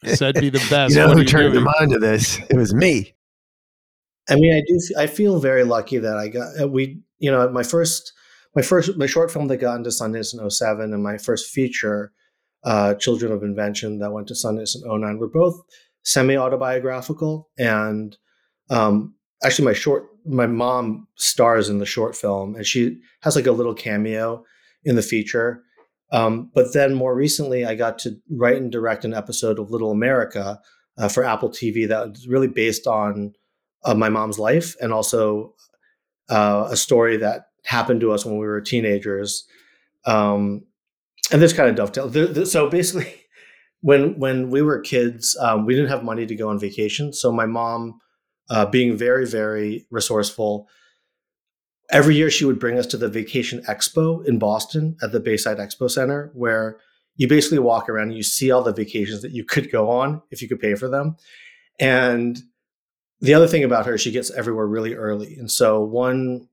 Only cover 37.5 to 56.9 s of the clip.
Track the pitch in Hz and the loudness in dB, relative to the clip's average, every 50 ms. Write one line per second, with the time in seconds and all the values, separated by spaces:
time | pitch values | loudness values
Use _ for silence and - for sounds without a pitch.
37.5 | _ _ _ - 123 120 113 117 127 113 117 113 107 104 107 120 107 107 107 107 | _ _ _ -4 -2 -2 0 0 0 0 2 0 0 0 -2 -4 -6 -6 -4 -4
38.5 | 104 104 104 - - 120 110 107 101 101 101 107 98 98 101 101 - - - _ | -6 -6 -6 -4 -2 -2 0 0 0 0 -2 -4 -6 -6 -6 -6 -8 -10 -10 _
39.5 | _ _ _ _ _ _ _ _ _ _ _ - 113 107 104 104 101 101 104 101 | _ _ _ _ _ _ _ _ _ _ _ 0 2 2 2 2 0 0 -2 -2
40.5 | 101 104 - _ _ _ _ _ _ _ _ _ _ _ - - - 151 165 165 | -4 -6 -12 _ _ _ _ _ _ _ _ _ _ _ -6 2 4 6 6 6
41.5 | 165 170 147 123 107 110 107 101 - 135 135 131 113 151 160 175 156 151 185 185 | 6 4 4 4 4 2 -2 -4 -4 -6 -6 -2 0 0 0 2 2 -2 -2 0
42.5 | - 165 151 143 170 175 175 175 - 185 135 - - - _ _ _ - - - | 2 2 2 2 2 0 0 0 -2 -4 -6 -8 -10 -20 _ _ _ -20 -20 -20
43.5 | - _ _ _ _ _ - 143 143 139 139 156 - 151 135 135 131 127 127 127 | -20 _ _ _ _ _ 4 4 6 6 6 2 0 -2 -2 -2 0 -2 -2 0
44.5 | 123 139 151 151 151 - - - - 127 120 120 120 117 - - - - 131 117 | 0 2 2 2 0 -2 -4 -2 0 0 0 0 -2 -4 -4 -4 -4 0 0 0
45.5 | 110 107 107 110 127 131 147 131 139 127 117 117 113 113 117 107 113 104 113 107 | 0 0 2 2 2 2 2 0 -2 -4 -4 -6 -6 -6 -6 -6 -6 -6 -4 -4
46.5 | 104 101 104 101 98 - 107 107 - - 147 147 139 - - 127 117 117 113 110 | -4 -4 -6 -6 -4 -4 -4 -4 -2 -4 -8 -8 -8 -2 -2 0 0 0 -2 -2
47.5 | 113 117 117 117 117 113 113 113 113 _ _ _ _ _ _ _ _ _ _ _ | -2 -4 -4 -4 -4 -6 -8 -10 -14 _ _ _ _ _ _ _ _ _ _ _
48.5 | 120 110 104 101 - 127 127 123 113 104 120 123 123 131 131 120 110 113 107 107 | 0 0 0 2 2 2 2 2 0 0 0 0 2 2 0 -2 -2 -4 -4 -2
49.5 | 107 107 107 104 107 113 - _ 120 113 107 - 120 107 104 101 - - 110 107 | -4 -4 -4 -4 -6 -8 -12 _ -6 -6 -4 -2 0 -2 -2 -2 -4 -4 -4 -2
50.5 | 104 104 104 _ _ _ _ _ _ _ _ _ _ _ _ _ _ _ _ _ | -2 -4 -8 _ _ _ _ _ _ _ _ _ _ _ _ _ _ _ _ _
51.5 | _ _ _ _ _ _ _ _ - 147 139 151 156 147 156 156 - - 156 139 | _ _ _ _ _ _ _ _ 4 4 6 6 6 4 4 2 2 2 2 2
52.5 | 131 - - 120 117 123 123 123 - 113 117 110 101 113 107 - - 135 117 - | 0 2 0 -2 0 0 -2 -2 -4 -4 -4 -4 -4 -6 -8 -4 -4 -6 -4 -4
53.5 | - 120 - - 107 - - - - 165 160 160 165 170 185 147 123 110 107 104 | -8 -10 -8 -8 -6 -4 -4 -4 0 0 0 0 0 -2 0 0 0 2 2 0
54.5 | 107 110 - - - 156 156 156 160 - - 107 107 117 - 117 110 107 - 117 | 0 -2 -4 -4 -4 -4 -2 -2 -4 -6 -8 -4 -4 -4 -2 0 -2 0 0 -2
55.5 | 107 101 101 101 - - 131 123 123 143 131 127 139 143 147 147 - 127 120 117 | -4 -4 -6 -12 -8 -4 -4 -2 -2 -2 -2 -2 -2 -4 -6 -12 -10 -4 -2 0
56.5 | 113 110 110 110 110 - _ _ | 0 0 -2 -4 -8 -12 _ _